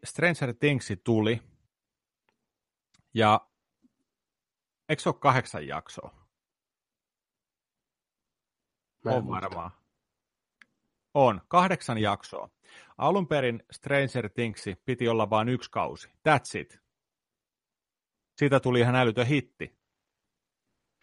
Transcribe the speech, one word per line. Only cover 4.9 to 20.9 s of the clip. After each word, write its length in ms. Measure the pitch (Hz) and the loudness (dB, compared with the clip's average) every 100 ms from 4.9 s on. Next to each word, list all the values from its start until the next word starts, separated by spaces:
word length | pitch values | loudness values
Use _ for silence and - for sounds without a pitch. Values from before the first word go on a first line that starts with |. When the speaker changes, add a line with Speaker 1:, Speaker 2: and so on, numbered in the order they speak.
| 156 | -4
Speaker 1:
se 80 | 175 | -2
ole 60 | - | 0
kahdeksan 480 | 143 127 - 87 69 | 2 2 0 -10 -8
jaksoa? 600 | 73 - - - _ _ _ _ _ _ _ _ _ _ _ _ _ _ _ _ _ _ _ _ _ _ _ _ _ _ _ _ _ 113 | -10 -10 -18 -18 _ _ _ _ _ _ _ _ _ _ _ _ _ _ _ _ _ _ _ _ _ _ _ _ _ _ _ _ _ -2
Speaker 2:
Mä 60 | |
en 60 | 123 | -2
Speaker 1:
On 60 | |
Speaker 2:
muista. 180 | 101 92 | -2 -6
Speaker 1:
varmaan. 300 | 95 90 85 - _ _ _ _ _ _ _ _ - _ _ _ _ | -8 -8 -12 -14 _ _ _ _ _ _ _ _ -20 _ _ _ _
On, 280 | 147 127 95 - | 2 2 2 0
kahdeksan 500 | 175 185 175 - 110 | 0 2 -2 -4 -2
jaksoa. 520 | 104 101 - 98 - _ _ - - - | -2 -2 -6 -14 -16 _ _ -20 -20 -2
Alun 300 | 139 196 170 | 0 0 0
perin 360 | 147 127 113 - | 0 0 -4 -10
Stranger 580 | - - 139 135 127 104 | -14 -2 0 0 -2 -6
Things 360 | - 113 104 107 92 - | -4 -6 -6 -10 -10 -6
piti 220 | 120 120 | -2 0
olla 220 | 113 104 | 0 2
vain 200 | 107 113 | 2 2
yksi 220 | 127 - | -2 -4
kausi. 360 | 110 76 73 - | -6 -6 -6 -18
That's 520 | _ 151 143 - - | _ 2 2 0 -10
it. 200 | - - _ _ _ _ _ _ _ _ _ _ _ _ _ _ _ - | -10 -18 _ _ _ _ _ _ _ _ _ _ _ _ _ _ _ -2
Siitä 220 | 143 135 | 2 2
tuli 200 | 127 123 | 2 2
ihan 160 | 120 127 | 4 4
älytön 320 | 123 110 120 | 2 2 0
hitti. 500 | 147 - - - _ _ _ _ _ _ _ _ _ _ _ _ | 0 -2 -12 -16 _ _ _ _ _ _ _ _ _ _ _ _